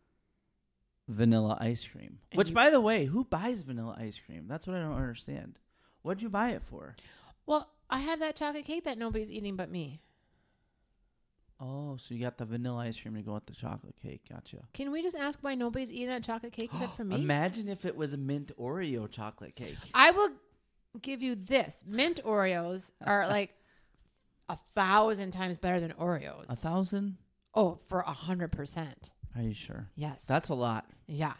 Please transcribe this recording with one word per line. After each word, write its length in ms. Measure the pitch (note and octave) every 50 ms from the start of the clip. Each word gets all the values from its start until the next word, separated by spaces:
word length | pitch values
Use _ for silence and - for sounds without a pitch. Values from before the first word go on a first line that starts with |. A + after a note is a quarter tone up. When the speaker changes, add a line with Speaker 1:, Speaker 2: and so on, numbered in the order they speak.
| _ _ _ _ _ _ _ _ _ _ _ _ _ _ _ _ _ _ _ _ _
Speaker 1:
vanilla 500 | - A2 G#2 A#2 A#2 A2+ A2 G#2+ G#2+ - -
ice 260 | A2+ A2+ A#2 A#2 -
cream. 320 | - - - A1 - - G2+ - _
Speaker 2:
And 60 | -
Speaker 1:
Which, 120 | F#3 G#3 E3
Speaker 2:
you 60 | E3
Speaker 1:
by 140 | - B3+ D4+
the 120 | D#4 B3+
way, 240 | G#3+ G#3+ A3+ G3 C#3+
who 180 | C3+ E3+ B3 C4
buys 380 | - - E3 G3+ B3 B3 G3
vanilla 340 | C#3+ C3 B2 A#2 A2+ A#2 - -
ice 200 | A2+ G#2+ G#2+ - -
cream? 220 | - - E2 D#2
That's 200 | G#2 D3 D#3+ -
what 80 | F#3 F#3
I 60 | F3+
don't 140 | D#3+ D3 -
understand. 640 | - C3+ B2 A#2 - - C#3 C#3 C#3 - - - - _ _ _ _ _ _ _ _
What'd 200 | - D#3 G3 G3
you 80 | A3+ A3
buy 200 | G3 G3+ A#3 B3
it 120 | G#3+ - -
for? 320 | - - D2+ - - - - - - - - - - - _ _
Speaker 2:
Well, 240 | D4 D4+ D4+ - - _ _ _ -
I 100 | C4 C4
have 200 | C#4 D#4+ E4 D#4
that 160 | D#4 D#4 D4
chocolate 300 | - D4+ D4 D4 D4+ C#4+
cake 180 | D4 D#4+ E4+ -
that 120 | D#4 A#3+
nobody's 340 | A3 A#3 A3+ A3 A3 G#3+ G#3
eating 240 | G#3+ G#3+ G3+ G3+ F#3+
but 140 | F#3 F3+ -
me. 300 | F3 F3 D#3 C3+ C#3+ - - _ _ _ _ _ _ _ _ _ _ _ _ _ _ _ _ _ _ _ _ _ _ _ _ _ _ _ _ _ _ -
Speaker 1:
Oh, 380 | C3+ B2+ C3+ C#3+ D3 D3 C3+
so 160 | B2+ - - A#2+
you 80 | A#2
got 160 | A#2+ B2 -
the 80 | - A#2
vanilla 380 | G#2+ A#2 A#2+ B2 B2 B2 A#2 A#2+
ice 160 | A#2 A2+ -
cream 160 | - A2+ A2
to 60 | G#2+ G2+
go 100 | G#2 G#2
with 140 | G#2+ -
the 80 | - A2
chocolate 400 | - A#2+ - - - - - - _
cake. 200 | - - C#2 - - -
Gotcha. 280 | - - - - - - - - -
Speaker 2:
Can 180 | - C#4 C#4
we 100 | D4 E4
just 140 | E4 F4+ E4+
ask 240 | D4 C#4 D4 D4 -
why 140 | - C#4 C4+
nobody's 360 | B3 A#3+ A#3+ A3+ C4 C4 A3+
eating 160 | A#3 A#3+ B3 B3
that 140 | B3+ A#3+ A#3+
chocolate 300 | - A3+ A#3 A#3+ A#3+ -
cake 160 | - A3+ -
except 240 | - E3+ B3 - -
Speaker 1:
<gasps> 20 |
Speaker 2:
for 60 | - A3
me? 120 | F#3+ F3+
Speaker 1:
Imagine 520 | C#3+ D3 D3 C#3+ D3 E3 F#3 F#3 A3+ G#3
if 160 | G3+ G3 - -
it 120 | F3 -
was 180 | D3+ D#3 C#3 C#3+
a 40 |
mint 340 | C#3 C3+ C3+ C#3+ D3 C#3 C#3+ C#3 -
Oreo 500 | A#2+ B2+ D#3 F#3+ F3+ D3 B2+ A2+ G#2+ G#2
chocolate 460 | - A#2 G#2+ G#2+ - - G2 - -
cake. 200 | - A#2 D2+ D2+ - - - -
Speaker 2:
I 180 | B3 C#4 E4+
will 180 | F4+ G4 G#4 E4+ - - - _ _ _ _ _ _ _ _ _ - A3
give 220 | - C4+ C4+ A3+ C4
you 100 | B3+ A#3+
this. 480 | G3 F#3 G3 C4+ B3 F3+ D3+ - - -
Mint 340 | F#3 G#3 A#3+ C#4+ E4+ E4+ C#4+ -
Oreos 680 | A3 G#3+ G3+ F#3+ F#3 F3+ E3+ E3+ F3 F#3 F#3+ - - - - -
are, 240 | - G3+ G3+ G3
Speaker 1:
<laughs> 20 | F#3+
Speaker 2:
like, 260 | G#3 G#3 G3 - - _ _ _ _ _ _ _ _ _ _ _ _ _ _ _ _ _ _ -
a 60 | C#3
thousand 760 | - - - - G#3 F#3+ F#3 G3 G#3+ A3 A3 G#3+ G3 G3 F#3
times 260 | F3+ F#3 F#3 F3+ F3
better 220 | - - F3+ F3+ F3
than 140 | E3 D#3+ D3
Oreos. 520 | - E3 F3+ F3 C#3 C#3+ - - - -
Speaker 1:
A 80 | - B2
thousand? 640 | - - D#3+ E3+ F#3+ F#3+ F#3 G3+ G3 G3+ G3+ F#3 - _ _ _ _ _ _ -
Speaker 2:
Oh, 240 | A3 G3+ E3+ D3 - -
for 140 | - F#3+ F3+
a 120 | F3 E3 D3
hundred 380 | - D3+ F3 F#3 F3+ E3+ E3
percent. 580 | - - C#3+ - - E3 D#3+ C#3 - - - - - _ - - -
Speaker 1:
Are 60 | A#2+ A2+
you 100 | A2 A2
sure? 340 | - - - A2+ A2+ G#2+ G2 -
Speaker 2:
Yes. 300 | D3 D3 D3 C3 - -
Speaker 1:
That's 240 | - C3 E3 - -
a 60 | D3
lot. 300 | B2 A#2+ A#2 A2 G#2+ - - - - _
Speaker 2:
Yeah. 280 | - D3+ C#3+ D#3 C#3+ A#2+